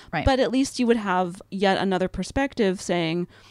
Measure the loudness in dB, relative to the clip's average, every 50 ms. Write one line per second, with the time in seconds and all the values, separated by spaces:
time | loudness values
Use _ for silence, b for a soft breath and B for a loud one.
0 | B B -6 -2 2 2 2 2 2 2 2 0 0 0 -2 -2 2 2 2 2
1 | 2 0 0 0 0 -2 -4 -10 -14 -10 -6 0 2 2 2 2 2 0 0 0
2 | 0 -2 -4 -6 -8 -4 -2 -2 -2 -2 0 0 0 0 0 -2 -4 -4 -2 -2
3 | 0 -2 -2 -2 -4 -6 b b b b